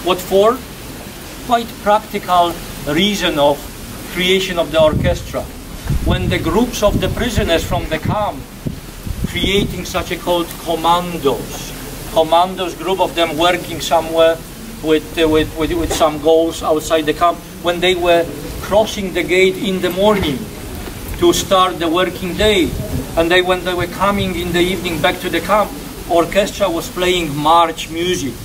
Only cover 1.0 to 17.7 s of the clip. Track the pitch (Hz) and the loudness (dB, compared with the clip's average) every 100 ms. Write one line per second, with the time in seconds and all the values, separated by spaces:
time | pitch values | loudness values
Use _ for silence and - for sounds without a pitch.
1 | - - - - - 240 226 - 190 208 | -14 -14 -14 -14 -2 -2 -2 -6 2 2
2 | 214 202 - 180 175 170 - - 143 151 | 2 -8 2 4 4 0 -10 -8 -2 2
3 | 202 196 175 151 143 143 - - - - | 2 2 0 2 2 2 -4 -14 -14 -12
4 | - - 180 190 185 175 151 160 156 143 | -10 -4 2 2 0 -2 0 4 4 4
5 | 135 - - 135 - - - - - - | 0 -2 -4 -8 -8 -12 -14 -12 -2 0
6 | - - - - 151 180 240 - 208 - | 2 0 0 0 0 2 0 2 2 2
7 | 185 - 240 220 214 330 - 180 165 311 | 0 -2 0 0 2 0 0 -2 -2 -4
8 | - 311 311 139 - - - - - - | -2 0 -2 -4 -12 -10 -8 -8 -12 -12
9 | - - - 175 175 196 202 165 170 180 | -10 -6 -4 -2 2 2 2 -4 -4 -4
10 | 165 180 - 175 170 - - 165 165 175 | -4 -4 0 0 0 -6 -4 0 2 2
11 | 175 170 139 120 - - - - - - | 2 0 0 0 -4 -10 -10 -10 -12 -12
12 | - - 160 165 185 185 180 156 160 190 | -2 0 4 4 4 0 -6 -4 -4 0
13 | 180 170 165 151 175 175 - 160 - 165 | 0 0 0 2 2 2 -4 -8 0 0
14 | 160 160 165 165 - - - - 151 156 | 2 4 4 4 -6 -14 -14 -8 2 2
15 | 147 170 160 156 147 165 151 170 156 160 | 2 0 2 4 2 -2 -2 0 0 2
16 | 160 151 147 160 165 160 151 156 156 165 | 2 2 4 4 4 -2 0 0 2 0
17 | 147 151 175 170 - - 170 | 2 2 2 0 -8 -6 -4